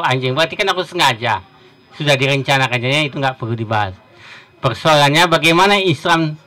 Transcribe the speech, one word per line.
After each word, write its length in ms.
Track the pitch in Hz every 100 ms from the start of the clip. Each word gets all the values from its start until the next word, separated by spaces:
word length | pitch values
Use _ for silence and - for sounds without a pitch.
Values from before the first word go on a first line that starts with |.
| 165
anjing? 240 | 131 127
Berarti 240 | 131 - 175
kan 160 | 196
aku 160 | 180 175
sengaja. 560 | 180 143 113 117 101 - _ - _ _ -
Sudah 160 | 147 135
direncanakan, 640 | 135 139 131 135 131 123
jadinya 240 | 123 147
itu 160 | 147 147
nggak 160 | 135 127
perlu 160 | 113
dibahas. 400 | 117 110 110 101 95 _ - - - - -
Persoalannya 640 | 131 - 160 156 143 156 175
bagaimana 480 | 165 156 165 196 202
Islam 640 | 190 139 175 165 156 151